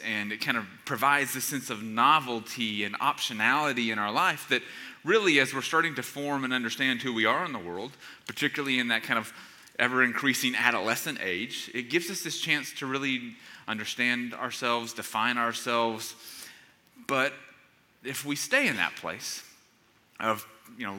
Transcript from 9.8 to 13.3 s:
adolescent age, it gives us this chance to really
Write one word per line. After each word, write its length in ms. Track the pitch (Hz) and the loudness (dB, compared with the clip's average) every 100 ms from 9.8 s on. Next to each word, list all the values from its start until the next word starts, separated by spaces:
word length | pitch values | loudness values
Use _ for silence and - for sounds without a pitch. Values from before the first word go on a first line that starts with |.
| 120 127 123 117 139 123 127 113 | 2 6 4 4 2 2 2 2
adolescent 640 | 120 117 104 123 160 135 | 4 4 2 0 -2 -4
age, 480 | 95 90 123 - - | -2 -2 -4 -8 -8
it 160 | 123 123 | -8 -2
gives 200 | 165 175 | -2 -2
us 120 | 190 | -4
this 180 | 160 - | -6 -6
chance 320 | 160 151 127 | -2 -2 -2
to 140 | - 135 | -8 -4
really 500 | 135 139 131 120 | -2 -2 -2 -4